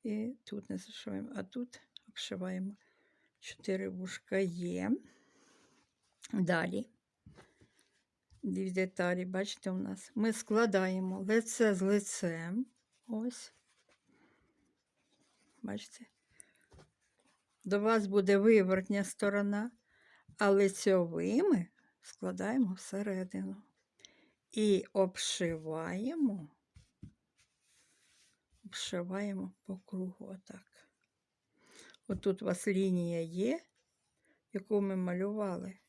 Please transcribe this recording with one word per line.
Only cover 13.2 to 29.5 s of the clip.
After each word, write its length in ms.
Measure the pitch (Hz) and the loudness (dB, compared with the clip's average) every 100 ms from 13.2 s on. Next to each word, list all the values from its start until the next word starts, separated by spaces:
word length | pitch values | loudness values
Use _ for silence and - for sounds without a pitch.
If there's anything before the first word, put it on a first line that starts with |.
| 233 240 - _ _ _ _ _ _ _ _ _ _ _ _ _ _ _ _ _ _ _ _ _ | -4 -8 -16 _ _ _ _ _ _ _ _ _ _ _ _ _ _ _ _ _ _ _ _ _
Бачите? 440 | 220 208 - - 240 _ _ _ - _ _ - - _ _ _ _ _ _ _ | -10 -10 -12 -20 -20 _ _ _ -20 _ _ -20 -20 _ _ _ _ _ _ _
До 160 | 196 202 | -2 0
вас 280 | 214 226 202 | 4 2 4
буде 300 | 196 190 196 | 2 6 6
виворотня 680 | 208 220 185 190 190 202 | 8 8 6 2 0 -2
сторона, 680 | 196 - 202 202 202 202 226 _ _ _ _ _ _ - | -2 -2 0 0 0 0 -4 _ _ _ _ _ _ 0
а 120 | 202 | 4
лицьовими 1160 | 196 196 196 - 190 170 165 175 226 392 247 175 _ _ _ | 6 6 4 4 4 4 0 2 4 4 4 2 _ _ _
складаємо 720 | - - 185 185 190 262 220 | -20 -8 -6 -4 -2 2 0
всередину. 920 | 185 - 196 208 190 185 190 190 196 - _ _ _ - _ _ _ _ | -2 -6 -6 -4 -4 -4 -6 -8 -10 -18 _ _ _ -20 _ _ _ _
І 340 | - 214 190 - | 0 4 4 2
обшиваємо, 1600 | 202 185 185 - - 170 160 156 160 170 180 233 330 269 196 147 _ _ - _ _ - _ _ _ _ _ _ _ _ _ _ _ _ _ _ _ 202 | 2 2 2 -6 -2 -2 -2 -6 -6 -4 -4 -4 0 0 0 -8 _ _ -20 _ _ -20 _ _ _ _ _ _ _ _ _ _ _ _ _ _ _ -16
обшиваємо 880 | - - 180 180 190 208 196 190 | -10 -6 -4 -4 -4 -4 -4 -8